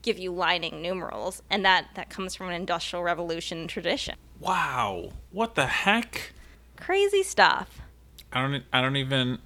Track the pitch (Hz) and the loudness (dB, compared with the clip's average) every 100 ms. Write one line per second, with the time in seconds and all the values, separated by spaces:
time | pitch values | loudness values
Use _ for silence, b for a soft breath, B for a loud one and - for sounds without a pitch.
0 | - 202 185 175 170 175 165 160 170 185 | -2 -4 -4 -2 2 2 -2 -6 -4 -4
1 | 165 - 123 - - 196 190 180 - - | -6 -6 -6 -6 -2 2 6 6 4 -12
2 | - - 185 - 185 175 185 170 - 175 | -12 -8 -8 -6 -6 -6 -2 -2 -2 -2
3 | 175 170 170 165 - 165 165 - 170 277 | 0 0 -2 -4 -4 -8 -6 -4 -2 -2
4 | - - - - - 180 151 127 107 92 | -4 -8 -14 -8 -2 0 0 0 0 -2
5 | 87 - - 185 226 - 131 - 196 220 | -6 -10 -12 -4 -2 2 0 2 2 2
6 | 240 - - - b b - - - 381 | 0 -8 -10 -14 b b -20 -18 -2 2
7 | 403 392 381 - 180 - 185 - - - | 4 4 2 6 6 6 -4 -12 -18 -20
8 | - - - 127 135 139 - 131 127 139 | -20 -20 -6 -2 0 -2 0 2 2 0
9 | 131 135 123 127 | 0 0 0 -2